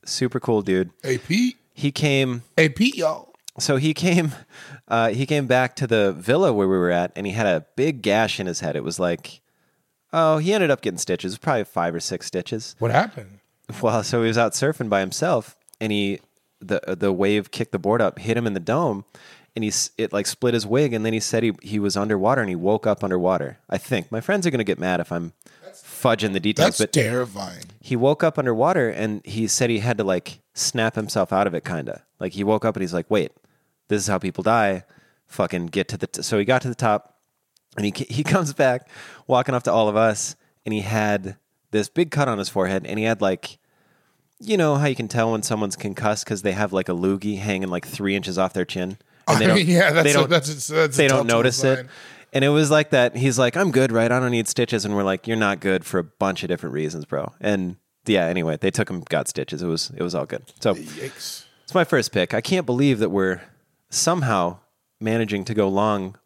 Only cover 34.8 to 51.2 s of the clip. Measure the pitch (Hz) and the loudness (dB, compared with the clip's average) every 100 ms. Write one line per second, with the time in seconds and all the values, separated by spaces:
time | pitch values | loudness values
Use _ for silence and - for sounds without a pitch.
34.8 | - _ _ _ _ - 92 90 87 95 | -6 _ _ _ _ -4 -2 -2 -4 -4
35.8 | 92 101 - - 80 107 101 127 127 120 | -4 -4 -8 -8 -2 0 2 0 0 -2
36.8 | 120 107 - _ _ _ _ _ _ - | 0 0 -2 _ _ _ _ _ _ -4
37.8 | 104 - 135 117 147 190 156 139 135 123 | -4 -4 -8 -4 0 0 0 0 2 2
38.8 | - - - - _ 127 127 127 120 98 | -6 -20 -20 -20 _ 2 2 0 2 2
39.8 | 107 104 113 104 - - _ _ - 107 | 4 4 2 2 -6 -10 _ _ -6 -4
40.8 | 98 110 107 104 95 95 _ _ _ 107 | -2 -2 0 0 -4 -14 _ _ _ -2
41.8 | 104 - 170 147 139 107 98 - 92 95 | -2 0 0 0 0 0 -4 0 0 0
42.8 | - 104 110 110 101 92 - - _ _ | -4 -4 -2 0 0 -2 -6 -18 _ _
43.8 | _ _ _ _ _ _ - 208 160 143 | _ _ _ _ _ _ -2 2 2 2
44.8 | 147 127 113 120 113 113 107 110 104 95 | 2 0 -4 0 0 0 -2 -2 -4 -4
45.8 | 104 95 110 104 - 104 101 92 104 95 | -8 -4 -2 -2 -4 -4 -2 -2 -2 -2
46.8 | 92 87 92 98 101 101 104 95 95 87 | -2 0 0 0 -2 -4 -4 -4 -2 -6
47.8 | - - 101 98 95 90 92 - 87 95 | -8 -6 -2 -2 -2 -2 -2 0 -4 -4
48.8 | 90 98 _ _ - 147 110 - 160 175 | -6 -8 _ _ 0 2 4 4 4 4
49.8 | 180 156 147 143 139 170 143 151 127 151 | 6 4 4 4 4 2 0 -8 -4 2
50.8 | 160 135 143 131 | 2 4 4 4